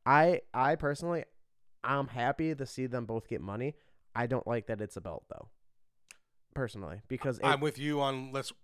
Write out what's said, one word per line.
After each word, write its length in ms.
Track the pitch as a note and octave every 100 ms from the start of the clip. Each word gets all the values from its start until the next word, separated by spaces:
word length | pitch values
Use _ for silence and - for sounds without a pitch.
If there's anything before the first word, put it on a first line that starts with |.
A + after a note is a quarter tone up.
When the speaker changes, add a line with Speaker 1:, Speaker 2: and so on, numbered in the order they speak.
| -
Speaker 1:
I, 360 | C#3+ E3 F3+ -
I 220 | B2 C3+ D#3+
personally, 500 | D3 D3 E3+ E3+ - - - _ - -
I'm 240 | A#2+ C#3 C#3
happy 480 | B2 A#2+ C#3+ D#3+ D3
to 100 | C3
see 200 | - C3
them 200 | B2 A2+
both 220 | A2+ -
get 140 | G#2+
money. 340 | F2 G#2 C3 D3 _ - - A2+
I 100 | A#2+
don't 200 | B2 -
like 200 | A#2+ -
that 120 | G#2+
it's 140 | G#2+ -
a 40 |
belt, 240 | F2+ D#2+ -
though. 200 | G1+ - - - _ - _ - - _ _ _
Personally, 480 | - B2 G#2+ F2+ F2 -
because 320 | C3 C#3 A#2+
it 60 | D#3+
Speaker 2:
I'm 140 | D3
with 180 | D3+ B2+
you 200 | D3 D3
on, 320 | C#3 C3 C3+
let's 220 | C3+ C3 -